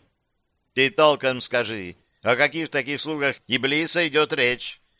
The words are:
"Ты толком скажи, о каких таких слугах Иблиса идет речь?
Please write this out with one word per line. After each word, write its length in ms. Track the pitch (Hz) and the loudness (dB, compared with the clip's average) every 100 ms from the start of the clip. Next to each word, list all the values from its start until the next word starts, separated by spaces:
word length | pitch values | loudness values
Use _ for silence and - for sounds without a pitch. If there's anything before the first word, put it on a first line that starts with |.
| _ _ _ _ _ _ _ | _ _ _ _ _ _ _
"Ты 160 | - 135 | 0 2
толком 520 | - 151 143 131 127 | 4 4 4 0 -2
скажи, 540 | - 123 110 110 90 87 _ _ | -2 -2 -2 -6 -10 -14 _ _
о 120 | 104 123 | 0 2
каких 340 | 143 160 156 | 2 0 -4
таких 300 | 147 123 143 | -4 -4 -6
слугах 360 | 156 156 139 - - | -6 -2 -2 -4 -4
Иблиса 600 | 123 135 147 160 170 165 | -2 0 0 0 -2 0
идет 260 | 143 151 | 0 0
речь? 480 | 147 123 123 - - _ | 0 0 -2 -8 -16 _